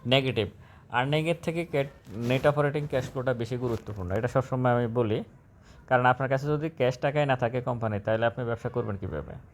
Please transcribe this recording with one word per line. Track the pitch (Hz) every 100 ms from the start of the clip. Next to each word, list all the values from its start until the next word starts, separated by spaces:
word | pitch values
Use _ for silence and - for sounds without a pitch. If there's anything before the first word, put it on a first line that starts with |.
| 123
নেগেটিভ। | 135 131 110 98 - - - -
আর্নিংয়ের | 120 135 151 160 165
থেকে | 170 165 165
কে-, | 143 139 - -
নেট | 101 120 131 147
অপারেটিং | 139 147 151 147
ক্যাশ | 135 123
ফ্লোটা | 135 127
বেশি | 123 131 123
গুরুত্বপূর্ণ, | 123 113 - 107 90
এটা | 98 120
সবসময় | 135 127 131 127
আমি | 120 120
বলি। | 117 113 113 220 - - - - - -
কারণ | 127 123
আপনার | 127 131
কাছে | 135 143
যদি | 151 160
ক্যাশ | 160 127 131
টাকাই | 147 151 143
না | 127
থাকে | 120 127
কোম্পানি, | 123 120 113 104
তাহলে | 107 113 117
আপনি | 117 120
ব্যবসা | 113 120
করবেন | 123 110 98
কীভাবে? | 92 76 71 - -